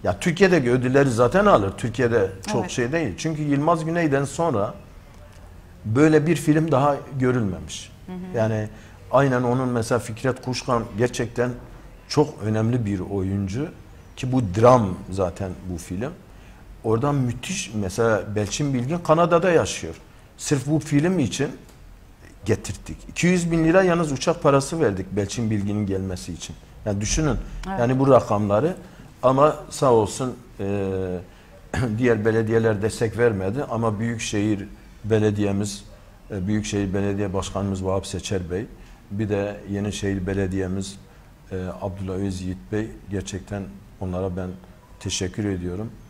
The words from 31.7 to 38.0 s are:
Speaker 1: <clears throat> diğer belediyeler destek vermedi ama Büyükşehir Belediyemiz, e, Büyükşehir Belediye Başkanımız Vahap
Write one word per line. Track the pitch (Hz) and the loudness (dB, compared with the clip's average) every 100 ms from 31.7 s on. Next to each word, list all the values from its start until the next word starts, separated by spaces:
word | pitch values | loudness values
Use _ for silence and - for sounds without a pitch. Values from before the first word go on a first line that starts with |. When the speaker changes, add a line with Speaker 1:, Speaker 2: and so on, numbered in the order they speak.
Speaker 1:
<clears throat> | - 120 110 | -4 -2 2
diğer | 127 110 | 2 4
belediyeler | 110 110 110 113 113 104 | 4 2 2 2 4 2
destek | 104 - 113 104 | -2 0 -2 2
vermedi | 120 98 95 123 143 | 2 2 -2 -4 -4
ama | 113 113 104 | -2 -2 0
Büyükşehir | 117 113 - 107 107 101 95 - - - | -4 -4 -2 0 0 0 -4 -14 -20 -12
Belediyemiz, | 104 107 107 104 101 98 104 - - - - - - | 0 2 2 2 0 0 -2 -6 -16 -20 -20 -20 -10
e, | 104 92 | -6 -2
Büyükşehir | 107 104 104 98 | -2 0 -2 0
Belediye | 98 101 101 101 | 0 0 -2 -2
Başkanımız | 95 92 98 101 95 | -2 -4 -2 -2 -2
Vahap | 95 95 | -2 -2